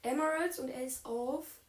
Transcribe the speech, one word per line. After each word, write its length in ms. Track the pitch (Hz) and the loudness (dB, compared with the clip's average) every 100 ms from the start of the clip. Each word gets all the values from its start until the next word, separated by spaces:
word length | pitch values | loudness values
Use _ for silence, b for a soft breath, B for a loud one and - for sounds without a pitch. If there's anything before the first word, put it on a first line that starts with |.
Emeralds 580 | 240 285 311 320 349 349 | 2 4 4 4 2 0
und 100 | 269 | -4
er 160 | 254 262 | -4 -6
ist 180 | - - | -6 -4
auf 400 | 233 247 311 320 - | -2 0 -2 -4 -14